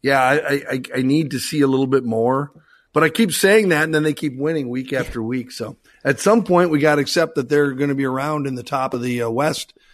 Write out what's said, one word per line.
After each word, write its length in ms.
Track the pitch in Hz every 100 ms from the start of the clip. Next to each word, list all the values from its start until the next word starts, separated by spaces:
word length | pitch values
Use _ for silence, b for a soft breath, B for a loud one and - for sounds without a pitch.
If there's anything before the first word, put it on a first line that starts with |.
yeah, 180 | 135 135
I, 160 | 127 147
I, 260 | 143 143 -
I, 100 | 135 - 131
I 60 |
need 280 | 131 151 147
to 80 | 135
see 220 | - 156
a 60 | 135
little 180 | 135 135
bit 200 | 135 120
more. 480 | 113 120 135 143 b b b b
But 100 | 151
I 60 | 160
keep 220 | - 214
saying 380 | - 196 214 196
that, 140 | 151
and 100 | 160
then 80 | 156
they 120 | 156
keep 220 | 147 151 127
winning 300 | 151 160 123
week 220 | 127 131
after 300 | 131 120 120
week. 300 | 113 127 120
So 260 | - 110 - b b
at 160 | 139 131
some 240 | 196 233
point, 280 | 190 175 175
we 80 | 151
gotta 220 | 151 147
accept 340 | 135 175 160 151
that 120 | 123
they're 260 | 147 143
gonna 200 | 131 143
be 120 | 139 135
around 420 | 131 143 151 139
in 80 | 123
the 80 |
top 320 | 120 139 131 127
of 80 |
the, 180 | 123 120
uh, 80 | 117
West 440 | 117 156 - - b b